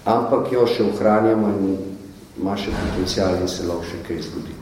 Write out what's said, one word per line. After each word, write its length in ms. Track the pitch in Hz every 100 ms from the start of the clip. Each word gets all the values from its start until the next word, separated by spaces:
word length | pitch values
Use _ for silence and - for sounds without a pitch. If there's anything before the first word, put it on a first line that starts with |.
Ampak 480 | 104 117 123 127 -
jo 140 | 123 117
še 160 | -
ohranjamo 640 | 104 - 107 107 113 110 104
in 300 | 98 95 95 - - - - - -
ima 200 | 95 101
še 140 | 113
potencial 680 | 92 90 90 90 107 92 90
in 80 | 90
se 140 | -
lahko 200 | 87 85
še 180 | - 82 -
kaj 100 | 82
zgodi 300 | 80 82 - -